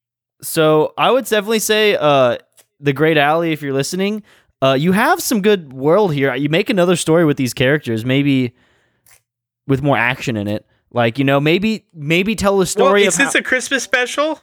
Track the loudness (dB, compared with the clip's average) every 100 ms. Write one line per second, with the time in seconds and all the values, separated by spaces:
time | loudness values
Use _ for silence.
0 | _ _ _ _ -6 0 2 2 0 0
1 | 0 0 0 -2 0 -2 0 0 2 2
2 | 2 4 2 0 _ _ _ _ -4 0
3 | 2 2 2 0 -2 -4 -4 -4 -2 -4
4 | -4 -6 -12 _ _ _ 0 2 2 2
5 | 2 0 -2 0 2 0 -2 -4 2 2
6 | 2 0 -2 0 0 0 0 0 2 2
7 | 2 2 2 0 -2 0 0 0 -2 -4
8 | -2 0 2 0 -2 -8 _ _ _ _
9 | _ _ _ _ _ _ -4 -2 0 0
10 | 0 -2 -6 -6 -6 -8 -10 _ _ -2
11 | 0 0 0 2 2 0 0 -4 -10 -10
12 | -2 0 0 -2 0 0 0 0 2 4
13 | 2 0 0 -2 -2 -4 -2 -6 -2 -2
14 | -2 -4 -4 -6